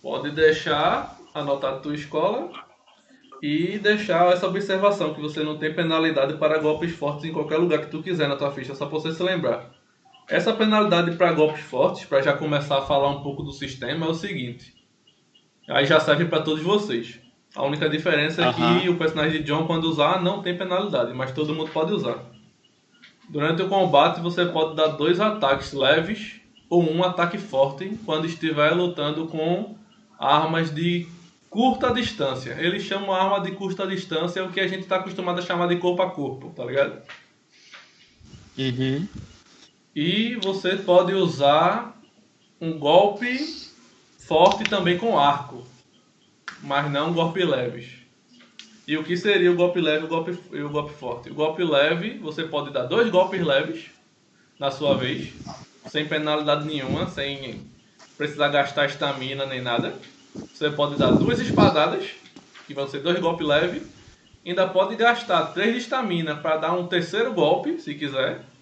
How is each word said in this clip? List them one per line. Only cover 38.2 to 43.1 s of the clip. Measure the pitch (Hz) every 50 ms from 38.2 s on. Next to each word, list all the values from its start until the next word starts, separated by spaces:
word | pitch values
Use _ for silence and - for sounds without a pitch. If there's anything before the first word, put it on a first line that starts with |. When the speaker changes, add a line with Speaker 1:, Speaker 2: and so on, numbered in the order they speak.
| - - - - - - _ -
Speaker 2:
Uhum. | 131 131 127 127 131 131 135 147 180 208 - - - - - - _ _ - - - _ _ _ _ _ _
Speaker 1:
E | 151 147 175 190 214 226 233 247
você | 226 196 196 190 190 - 180 190
pode | 202 - - 175 180 180 180 196
usar | 190 180 151 127 127 143 139 147 156 165 180 202 233 247 - - - _ _ _ _ _ _ _ _ _ _ _ _
um | 165 165 160 156
golpe | 139 143 160 185 208 208